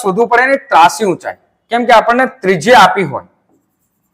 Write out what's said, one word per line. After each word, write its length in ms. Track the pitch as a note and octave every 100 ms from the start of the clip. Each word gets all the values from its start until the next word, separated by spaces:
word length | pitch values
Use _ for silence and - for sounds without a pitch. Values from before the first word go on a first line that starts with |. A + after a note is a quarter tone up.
શોધવું 260 | - F#3+ A#3
પડે 140 | A#3+
એની 180 | C4 C#4 -
ત્રાસી 340 | E3+ F3 - G#3+
ઊંચાઈ, 300 | D#3 G#2+ F2+ _ _ -
કેમ 160 | A#3+ A#3
કે 60 | A3+
આપણને 280 | G#3+ B3 C4 -
ત્રિજ્યા 400 | F#3 F#3 D#3+ B3 F#3
આપી 220 | G3+ D#3+
હોય, 160 | A2+ - _ _ _ _ _ _ _ _